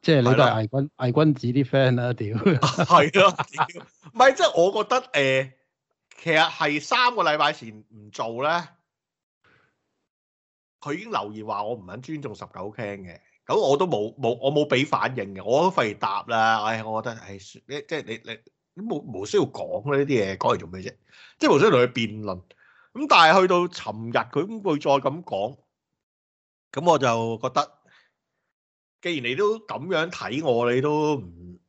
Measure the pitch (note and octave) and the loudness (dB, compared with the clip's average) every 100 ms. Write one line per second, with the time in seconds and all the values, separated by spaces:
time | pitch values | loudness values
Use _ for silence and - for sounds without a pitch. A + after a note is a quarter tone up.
0 | - D3+ A#2+ B2+ B2+ A2+ G#2+ C3+ C#3 _ | 4 4 4 6 4 2 -2 -4 -6 _
1 | B2+ B2 D#3 C3+ A#2+ A#2+ C3 C#3 C3 B2 | -2 2 2 2 0 0 0 2 2 2
2 | B2 A#2 G#2+ G#2+ G3 D3+ - - E3+ F3 | -2 -4 -4 0 2 2 0 0 4 6
3 | D3+ G3 G3 F3 - - D3 F3 - _ | 6 6 4 4 -8 -4 -4 -4 -20 _
4 | - A3 B3+ C#4 E4+ - F3 G#3 G#3 B3+ | -20 4 4 6 2 4 2 2 0 -2
5 | B3 D3+ C3+ C3 C3+ _ _ _ _ _ | 0 0 2 2 -2 _ _ _ _ _
6 | _ - D#3+ D#3 D#3+ - D#3 D3 C#3+ B3+ | _ -12 0 2 2 0 -2 -2 -2 0
7 | B3 A#3 E3+ D3+ D3 D3+ A2+ G#2+ G#2+ A2+ | 2 2 0 2 0 -2 -12 -18 -20 -20
8 | G#2 - A2+ A#2 C#3+ E3+ E3 _ _ _ | -20 -8 -8 -4 -2 -4 -6 _ _ _
9 | _ _ _ _ _ _ _ _ _ _ | _ _ _ _ _ _ _ _ _ _
10 | _ _ _ _ _ _ _ _ - D#3 | _ _ _ _ _ _ _ _ -10 -10
11 | A3 G3 G#2 G#2+ G#2+ G#2 G#2 A#2+ F2+ G#2 | -6 -6 -6 -12 -8 -6 -6 -8 -10 -16
12 | C3 D#3 C3+ G2+ F#2 - G2 G#2+ G#2+ G2+ | -12 -12 -12 -14 -16 -14 -14 -10 -10 -10
13 | F2+ E2 _ _ _ C#3+ C#3 C#3 F#3 A#2+ | -14 -20 _ _ _ -2 2 2 2 -2
14 | G#2+ B2 A#2+ B2 C3+ D3 D3 B2+ C#3+ G#2 | -4 -4 -4 -2 0 0 2 0 0 -2
15 | A2 B2+ G2+ F#2+ G2 C3 F3+ F#3 A#2 G#2 | -2 -4 -8 -10 0 2 2 2 -2 -2
16 | G2+ G2 - A2+ A2 A2 G#2+ A2+ A2 A2 | -4 -4 -4 0 2 2 0 -4 -6 -6
17 | A2 A2 G#2+ G2 G2 - _ C#3+ D3 D#3 | -8 -12 -14 -18 -18 -20 _ -14 -8 -10
18 | B2 A2+ - A2 _ _ _ - A3 E3 | -8 -12 -12 -16 _ _ _ -16 -8 -8
19 | - G2+ G#2 G#3 D3 - E2+ F2+ A2+ C#3 | -8 -12 -2 0 -2 -4 -8 -8 -2 -2
20 | C#3+ B2+ G2 F#2+ A#2+ A2 E2+ F#2 G2 - | 0 0 -2 -2 -2 -2 -6 -12 -14 -16
21 | _ - - _ D#4 F3+ G#3 C#3+ B2 A#2 | _ -20 -20 _ 4 6 6 4 2 0
22 | A2+ G#2+ G#2 F#2 - _ _ _ _ - | -6 -6 -10 -10 -12 _ _ _ _ -10
23 | D4 A#3 D#3+ F#3 F#3 F3+ F3 - - G#2+ | 2 6 8 8 6 2 0 -6 -12 -10
24 | A2+ A#2+ A#2 C#3+ F#3 A3+ G3 C#3+ D3+ C#3 | -4 -4 -2 -4 -4 -6 -4 -2 0 0
25 | C3+ D3+ F3+ G2 G#2+ - _ _ _ _ | 0 -6 -8 -4 -6 -8 _ _ _ _
26 | _ _ _ _ _ _ _ - E3+ D#3 | _ _ _ _ _ _ _ -4 2 4
27 | B2+ A#2 A#2 A2+ C3 C3 D3 _ _ _ | 4 0 -2 -4 -2 -2 -2 _ _ _
28 | _ _ _ _ _ _ _ _ _ _ | _ _ _ _ _ _ _ _ _ _
29 | F3 E3 A#2+ C3+ G#3 A3 A3 A#2 D3+ F3 | -6 -4 -4 0 0 -2 -6 -10 -4 -2
30 | E3 F3 G2 B2 D#3+ A#2+ A#2+ B2 C#3+ D3+ | -2 -6 -8 -4 0 2 2 2 0 0
31 | D3+ C#3+ F2+ E2+ F2 F2+ | 0 -2 -6 -18 -20 -20